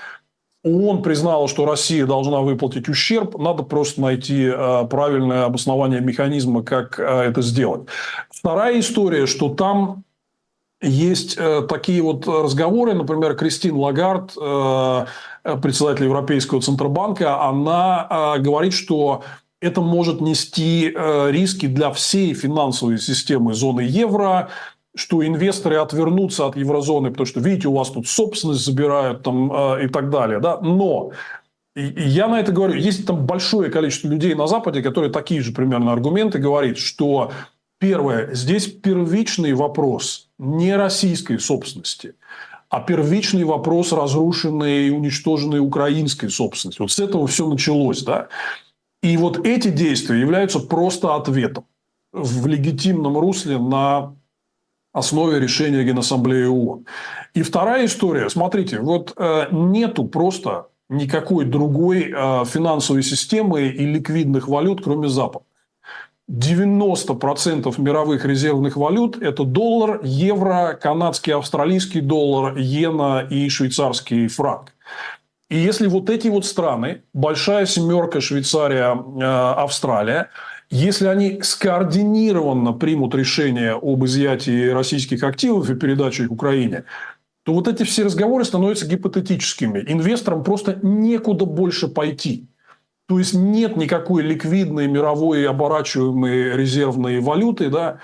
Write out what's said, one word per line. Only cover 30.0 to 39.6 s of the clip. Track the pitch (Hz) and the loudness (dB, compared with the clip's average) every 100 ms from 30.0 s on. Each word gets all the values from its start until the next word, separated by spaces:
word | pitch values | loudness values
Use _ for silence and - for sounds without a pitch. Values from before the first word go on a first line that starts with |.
| 139 | 0
далее, | 143 113 107 | 0 0 0
да. | 165 165 | 0 0
Но | 165 185 196 131 - - - - _ _ _ 147 | 0 2 2 0 -4 -12 -16 -18 _ _ _ -10
и, | 139 | -8
и | 143 143 | -2 2
я | 143 220 | 2 2
на | 226 | 2
это | 202 | 2
говорю, | 180 190 | 2 2
есть | 143 185 190 - | 2 0 0 -2
там | 170 131 | -2 0
большое | 180 - 220 165 | -2 0 0 2
количество | 156 156 131 151 | 0 0 -2 -2
людей | 151 180 | 0 2
на | 151 151 | 2 2
Западе, | 220 226 143 | 0 0 -2
которые | 127 170 147 | -2 0 0
такие | 151 - 160 | -2 -2 -2
же | 117 | -2
примерно | 113 131 123 120 | 0 0 2 2
аргументы | 120 135 185 220 156 | 2 2 2 2 0
говорят, | 139 143 135 - | 0 2 0 -2
что, | - - 147 139 117 - - _ _ _ | -6 -2 0 2 -2 -6 -16 _ _ _
первое, | 190 175 139 117 110 | 0 2 0 0 -2
здесь | 127 127 202 190 | -4 0 0 -2
первичный | - 196 185 170 196 226 - 156 | -4 0 0 2 0 0 0 0
вопрос | 131 | 2